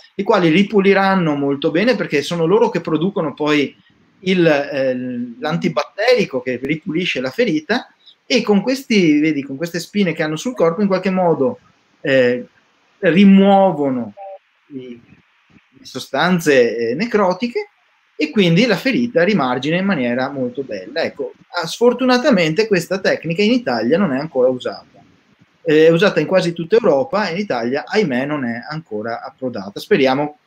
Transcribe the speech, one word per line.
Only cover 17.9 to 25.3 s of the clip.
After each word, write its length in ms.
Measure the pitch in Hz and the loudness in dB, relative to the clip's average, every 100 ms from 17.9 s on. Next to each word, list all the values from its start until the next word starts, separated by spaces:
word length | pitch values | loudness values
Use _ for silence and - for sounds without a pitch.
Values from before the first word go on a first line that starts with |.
| _ _ - | _ _ -6
e 140 | 302 | -4
quindi 360 | 220 180 165 247 | 2 2 4 2
la 100 | 190 | 2
ferita 480 | 262 226 120 165 | 0 -2 0 0
rimargina 520 | 175 208 131 127 139 170 | 2 2 0 -2 -2 -2
in 80 | |
maniera 460 | 196 175 120 123 131 | -2 -2 -2 -2 -4
molto 320 | 143 123 120 | -4 -6 -6
bella. 400 | 131 104 92 147 | -8 -10 -10 -6
Ecco, 300 | 123 - 127 - _ | -6 -6 -10 -12 _
ah, 180 | 175 165 | -8 -8
sfortunatamente 1000 | - 240 240 254 247 302 208 160 160 226 | 0 0 2 2 2 2 2 2 0 0
questa 320 | 185 165 196 | 0 -2 -2
tecnica 440 | 196 139 156 170 | -2 -2 -4 -2
in 100 | 208 | 0
Italia 460 | 247 185 117 113 165 | 0 0 -2 0 2
non 140 | 196 | 0
è 60 | 131 | -2
ancora 300 | 156 131 127 | -4 0 0
usata. 540 | 127 117 95 - _ _ _ _ | 0 -8 -12 -18 _ _ _ _